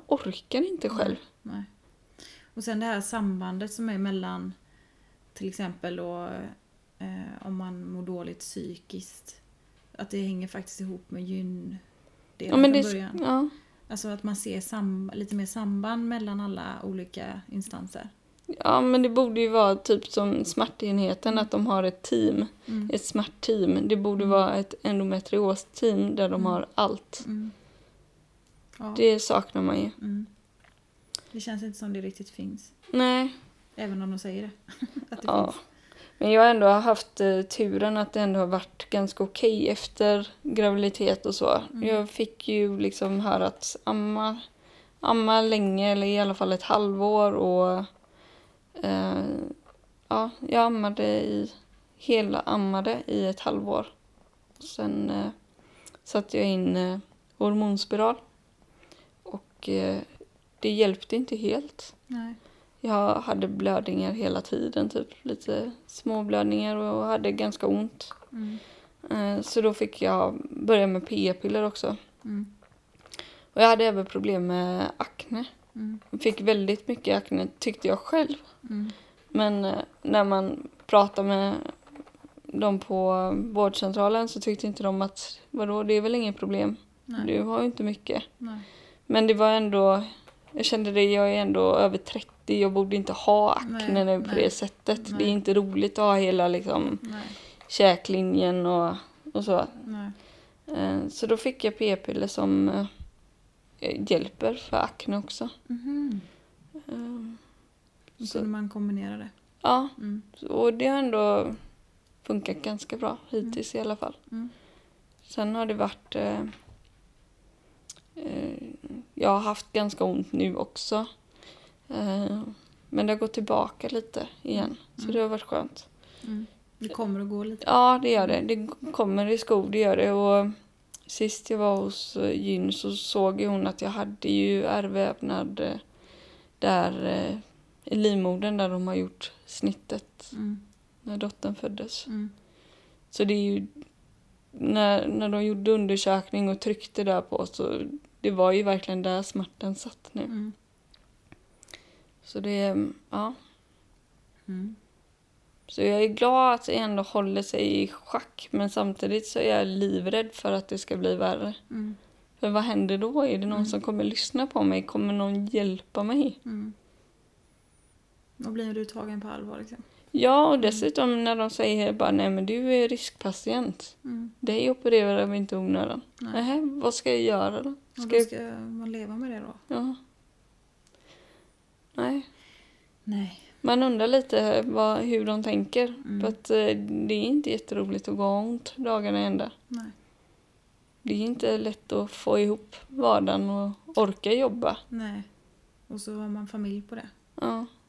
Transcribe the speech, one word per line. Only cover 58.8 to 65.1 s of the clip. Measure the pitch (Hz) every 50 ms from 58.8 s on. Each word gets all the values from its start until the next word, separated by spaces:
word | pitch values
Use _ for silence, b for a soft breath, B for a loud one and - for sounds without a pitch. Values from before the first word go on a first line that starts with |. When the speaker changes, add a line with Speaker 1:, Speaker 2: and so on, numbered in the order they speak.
| b b b b b b b b -
Speaker 1:
Och... | - - 196 - _ _ - - 196
Eh, | 190 190 190 190 196 202 - - - - - _ _ _ _ _ _ -
det | - 214
hjälpte | 208 214 220 196 185 - - - 220
inte | 233 254 - 233
helt. | 214 220 202 - 294 285 294 - - - - - _ _ -
Speaker 2:
Nej. | 254 233 226 233 233 220 b b b b b b b _
Speaker 1:
Jag | - 226 214 202 208 208 214
hade | - 233 233 214 196 196 190
blödningar | 202 202 196 196 190 190 214 - 190 185 190 -
hela | 196 226 202 185 - -
tiden, | - - - 120 - - - - 101 -
typ | - - - -